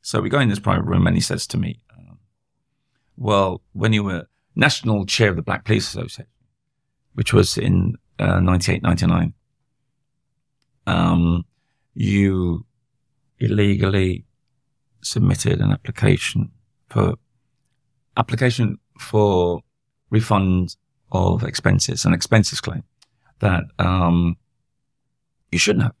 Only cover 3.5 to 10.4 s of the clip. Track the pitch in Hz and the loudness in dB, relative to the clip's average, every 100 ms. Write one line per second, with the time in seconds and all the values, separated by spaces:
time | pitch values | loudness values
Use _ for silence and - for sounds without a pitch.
3.5 | 90 _ 98 110 107 101 87 - _ _ | -2 _ -4 0 0 -2 -6 -10 _ _
4.5 | - 143 - 113 104 98 - 107 85 80 | 0 0 0 -2 -2 -2 0 2 0 -4
5.5 | 90 - 107 - - 85 - - _ _ | -6 -2 -2 -2 -10 -12 -14 -20 _ _
6.5 | _ _ _ _ _ _ - 110 104 95 | _ _ _ _ _ _ -6 2 2 2
7.5 | - - 92 90 - _ - 98 92 90 | 0 0 0 0 -4 _ -4 0 2 2
8.5 | 90 90 87 85 87 85 85 82 - _ | 0 0 -2 0 0 2 2 0 -6 _
9.5 | _ _ _ _ _ _ _ _ _ | _ _ _ _ _ _ _ _ _